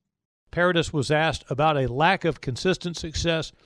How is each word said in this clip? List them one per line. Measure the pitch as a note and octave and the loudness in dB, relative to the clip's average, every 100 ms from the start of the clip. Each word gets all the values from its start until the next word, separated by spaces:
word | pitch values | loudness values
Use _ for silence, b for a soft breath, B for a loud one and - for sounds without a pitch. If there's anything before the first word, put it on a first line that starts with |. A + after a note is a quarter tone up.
| _ _ _ _ _ | _ _ _ _ _
Paradis | - F3+ E3+ D3 | 0 2 2 0
was | D#3 B2 | -2 0
asked | D3+ D#3+ C3 - | 2 2 -2 -4
about | C3 D#3 D3 | 0 2 2
a | B2+ | 0
lack | B2 E3 F#3+ E3+ | 2 2 2 0
of | C#3 | -2
consistent | - A#2+ F#3 F3+ F3 E3 | -4 -2 -2 -2 -4 -8
success | D#3+ - E3+ D#3+ C#3+ - | -8 -4 -2 -2 -4 -12